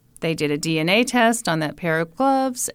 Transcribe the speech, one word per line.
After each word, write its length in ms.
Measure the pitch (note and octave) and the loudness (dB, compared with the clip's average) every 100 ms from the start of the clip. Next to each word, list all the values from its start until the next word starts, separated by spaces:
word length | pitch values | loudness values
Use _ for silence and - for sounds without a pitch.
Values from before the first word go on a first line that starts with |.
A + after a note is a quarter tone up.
| _ - | _ -6
They 140 | E3 D#3 | -4 -2
did 160 | D3 | -2
a 60 | D3 | -2
D 200 | E3 D#3+ | -2 0
N 80 | D#3+ | 2
A 160 | G#3 | 2
test 460 | B3 B3 A3+ A#3+ - | 2 2 2 2 -2
on 100 | D#3+ | -2
that 160 | D3+ - | -4 -4
pair 220 | E3+ D#3+ | -2 -2
of 160 | E3 - | -2 0
gloves, 540 | C4+ C4+ C4 B3 - | 0 2 0 -4 -8